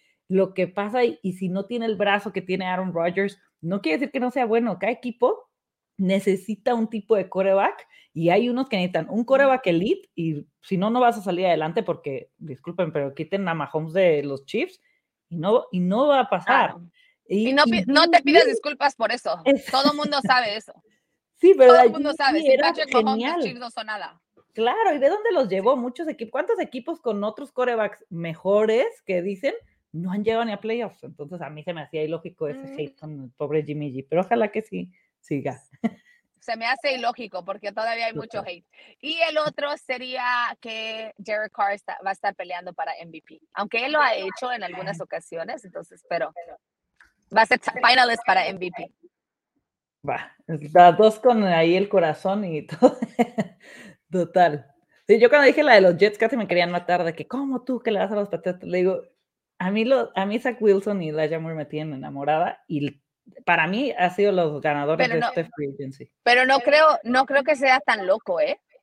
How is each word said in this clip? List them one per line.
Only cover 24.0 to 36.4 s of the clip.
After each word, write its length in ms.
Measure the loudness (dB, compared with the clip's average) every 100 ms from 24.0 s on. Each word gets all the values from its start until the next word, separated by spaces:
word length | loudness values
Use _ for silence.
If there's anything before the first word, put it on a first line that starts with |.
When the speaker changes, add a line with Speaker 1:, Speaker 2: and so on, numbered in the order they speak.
| -12 -16 _ _ _
Speaker 1:
Claro, 400 | -4 -2 2 0
¿y 40 | 2
ve 100 | 2
dónde 220 | 2 0
los 160 | 0 0
llevó? 260 | 0 0
Speaker 2:
Sí. 60 | 0
Speaker 1:
Muchos 280 | -2 -8 -8
equipos, 220 | -8 -8
¿cuántos 300 | -6 -2 -4
equipos 400 | -4 -8 -10 -8
con 220 | -6 -4
otros 260 | -6 -8 -10
quarterbacks 520 | -4 -2 -2 -4 -6 _
mejores 760 | -10 -10 -6 0 2 4 2 0 -6
que 160 | -6 -4
dicen 320 | -4 -4 -4 -6 -12 _ _
no 200 | -10 -6
han 120 | -4
llegado 200 | -2 -2
ni 80 | -2
a 80 | -6
playoffs? 420 | -6 -6 -6 -12
Entonces, 400 | -20 -16 -16 -12
a 80 | -14
mí 120 | -12
se 100 | -10
me 80 | -10
hacía 200 | -8 -6
ilógico 420 | -6 -6 -10 -8 -8
ese 120 | -8
Speaker 2:
Mm. 180 | -12 -12
Speaker 1:
hate 200 | -12 -12
con 220 | -16 -14
el 60 | -16 -10
pobre 260 | -4 -4
Jimmy 280 | -4 -6 -8
G, 140 | -10 -4
pero 140 | -4
ojalá 300 | -2 -2 -2
que 100 | -4
sí 300 | -10 -12 -12 _ _ _
siga. 400 | -10 -8 -8 -10 _ _
<laughs> 220 | -10 -10 _ _ _ _